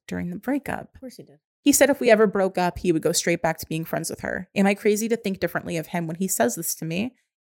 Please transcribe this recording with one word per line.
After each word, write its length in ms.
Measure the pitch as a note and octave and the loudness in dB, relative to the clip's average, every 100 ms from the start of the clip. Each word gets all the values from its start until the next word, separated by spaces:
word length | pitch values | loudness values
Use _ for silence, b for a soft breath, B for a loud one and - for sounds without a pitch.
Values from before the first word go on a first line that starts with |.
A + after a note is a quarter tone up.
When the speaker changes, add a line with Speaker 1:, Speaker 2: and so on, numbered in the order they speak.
| - | -10
Speaker 1:
during 220 | F3+ F3 | -8 -6
the 60 | F#3 | -8
breakup. 580 | - C#4 - - - | -4 -6 -4 -8 -10
Speaker 2:
Of 60 | - | -18
course 180 | C4 - | -18 -18
he 60 | |
did. 160 | - _ _ _ | -20 _ _ _
Speaker 1:
He 80 | - | 2
said 180 | C4+ C#4 | 4 4
if 100 | - | 4
we 120 | - | 6
ever 160 | G#3+ A3 | 6 6
broke 320 | G3 F#3+ F#3 | 4 0 2
up, 180 | F3+ F3 | 0 0
he 120 | F#3 | 0
would 100 | D#3+ | 0
go 100 | D#3 | 0
straight 300 | E3+ - E3+ | 0 0 0
back 160 | E3 E3 | 0 -2
to 60 | - | -6
being 160 | D#3+ E3 | -6 -4
friends 260 | D#3 E3 | -6 -6
with 80 | - | -8
her. 280 | - A#1 F#3 | -6 -8 -4
Am 140 | - G3 | 2 2
I 80 | G3+ | 4
crazy 320 | A3 G#3 A3+ | 2 2 0
to 80 | A3+ | -2
think 220 | A3 F#3+ | -2 -2
differently 380 | E3+ - - E3+ | -4 -4 -6 -6
of 100 | D#3+ | -4
him 180 | F3 E3+ | -4 -4
when 120 | E3 | -4
he 100 | F#3+ | -2
says 260 | - A#3+ A#3 | 0 0 -2
this 200 | E3 - | -6 -6
to 100 | D#3+ | -6
me? 300 | E3 A#3+ - _ _ | -4 -6 -8 _ _